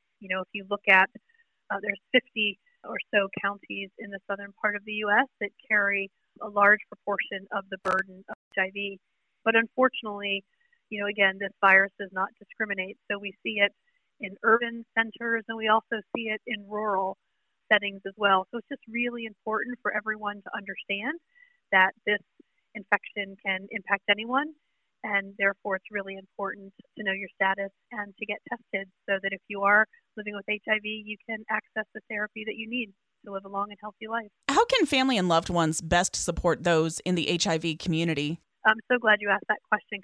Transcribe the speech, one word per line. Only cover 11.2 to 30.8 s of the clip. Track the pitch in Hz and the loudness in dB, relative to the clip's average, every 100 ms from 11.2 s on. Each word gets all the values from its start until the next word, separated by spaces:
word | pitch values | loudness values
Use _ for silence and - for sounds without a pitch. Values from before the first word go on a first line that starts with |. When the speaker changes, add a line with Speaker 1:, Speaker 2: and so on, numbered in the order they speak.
| 196 196 | 2 2
Speaker 1:
this | 196 - | -8 2
virus | 196 190 196 - | 6 8 6 -2
does | 190 | -10
not | 190 190 - | -4 -6 -6
discriminate. | 208 - 214 190 185 - _ | -20 -8 -6 -4 -8 -10 _
So | 202 | -6
we | 202 196 | -6 -10
see | - 214 | -6 0
it | 202 - _ _ _ _ | 0 0 _ _ _ _
in | 196 196 | -14 -2
urban | 233 233 240 233 226 - | 4 4 4 -8 -4 -2
centers, | 226 - 233 226 220 | -2 -4 -4 -4 -4
and | 226 | -4
we | 220 | 4
also | 220 - 220 - 240 | 4 2 -8 -6 -6
see | |
it | 226 220 - | -4 -6 -8
in | 214 202 | -12 -8
rural | 208 214 196 190 196 _ _ _ _ _ | -4 -2 0 -2 -6 _ _ _ _ _
settings | 208 202 196 196 | 2 2 -8 -14
as | 196 | 0
well. | 202 190 190 | 4 4 2
So | 233 | -8
it's | - | -10
just | 277 - | -14 -8
really | 226 240 240 226 | -4 -4 -4 -10
important | 202 - 214 247 247 | -10 -6 -4 -4 -4
for | - 208 | -4 -4
everyone | 208 214 208 202 | -6 -6 -6 -8
to | - 202 | -10 -10
understand | 196 190 - 202 226 339 _ _ _ _ _ | -10 -12 -6 -6 -4 -6 _ _ _ _ _
that | 190 185 - - | 6 6 2 -2
this | 208 - _ _ _ _ | -2 -4 _ _ _ _
infection | 220 190 202 - 214 196 196 202 | -18 -2 -2 -2 -10 -12 -8 -6
can | 190 196 | -6 -6
impact | 220 - 196 - | -12 -2 -2 2
anyone, | 208 226 262 302 311 _ _ _ _ | 0 2 0 0 -8 _ _ _ _
and | 220 202 196 202 | -2 -2 -2 0
therefore | 196 196 208 190 | 0 2 -4 -4
it's | - | -4
really | 208 196 196 | -8 -6 -10
important | 196 - 196 202 196 - _ - | -14 -6 -6 -6 -14 -20 _ -6
to | |
know | 208 | -4
your | 190 190 _ | -4 -6 _
status | 190 196 196 - _ | 0 0 -4 -8 _
and | 226 208 - | -10 -10 -10
to | 240 | -10
get | 208 - | -10 -8
tested | 240 _ 190 196 _ - | -10 _ -8 -8 _ -4
so | 196 | -2
that | 196 | -2
if | 190 _ | -8 _
you | 202 | 0
are | 196 208 214 _ _ - | 4 6 4 _ _ -12
living | 208 208 | -10 -10
with | 196 | -6
H | 208 - | -6 -2
I | 214 | -2